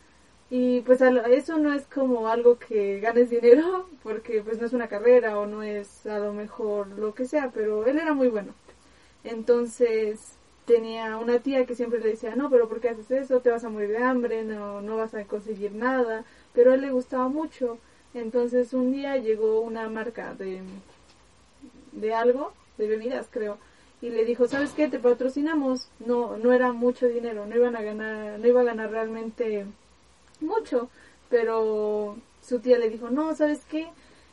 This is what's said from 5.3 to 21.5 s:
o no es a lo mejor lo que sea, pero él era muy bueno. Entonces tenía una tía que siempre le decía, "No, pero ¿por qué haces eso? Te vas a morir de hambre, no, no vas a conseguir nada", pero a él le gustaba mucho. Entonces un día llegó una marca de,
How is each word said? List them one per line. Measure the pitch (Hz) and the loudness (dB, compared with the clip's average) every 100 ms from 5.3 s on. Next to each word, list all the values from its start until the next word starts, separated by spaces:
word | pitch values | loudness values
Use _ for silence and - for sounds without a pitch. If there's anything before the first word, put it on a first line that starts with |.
| 208 | -2
o | 208 | -4
no | 214 | -6
es | 214 208 202 - 220 | -8 -8 -10 -14 -8
a | 208 | -4
lo | 208 | -4
mejor | 208 214 - 220 208 196 202 | -6 -10 -6 -4 -2 -4 -6
lo | 214 | -6
que | 214 | -4
sea, | 254 302 262 | -2 -2 -2
pero | 226 214 214 233 | -2 -2 -2 -2
él | 294 | -2
era | 320 | -2
muy | 277 254 | 0 0
bueno. | 214 190 - - - _ _ _ _ | 0 -8 -16 -20 -20 _ _ _ _
Entonces | 233 226 226 240 240 - 240 220 214 220 - - _ _ - | -12 -6 0 2 0 0 0 2 -2 -6 -14 -20 _ _ 2
tenía | 233 226 226 220 220 | 2 2 -6 -8 -6
una | 226 240 | 0 0
tía | 269 269 254 | 2 0 0
que | |
siempre | 240 233 233 | -2 -4 -2
le | 214 | -2
decía, | 220 233 233 | -2 -4 -4
"No, | 285 | 4
pero | 247 220 | 4 4
¿por | 226 | 0
qué | 240 | -4
haces | 226 214 | -4 -4
eso? | 262 269 254 | -4 0 2
Te | 247 | 4
vas | 233 | 2
a | 240 | -2
morir | 214 208 | -6 -4
de | 226 | 0
hambre, | 247 254 233 220 | 0 0 0 -4
no, | 220 208 202 202 | -6 -8 -10 -10
no | 208 220 | -6 -6
vas | 220 | -6
a | 226 | -8
conseguir | 202 208 202 196 202 | -8 -8 -8 -8 -8
nada", | 208 247 262 233 220 - - _ | -4 -2 0 0 -4 -10 -20 _
pero | 240 254 | 4 6
a | |
él | 262 | 6
le | 277 | 2
gustaba | 254 - 254 262 | -4 -4 -4 -2
mucho. | 302 320 - 247 233 _ _ _ | -4 -6 -6 -6 -6 _ _ _
Entonces | 247 226 240 240 247 240 | -10 -4 -2 2 0 0
un | 254 254 | 0 0
día | 277 277 269 | -2 -2 -2
llegó | 220 214 220 220 | 0 0 2 0
una | 226 226 220 | -2 -6 -6
marca | 220 233 - - | -6 -8 -10 -12
de, | - 190 190 190 190 - - _ _ _ _ _ | -10 -10 -10 -12 -18 -20 -20 _ _ _ _ _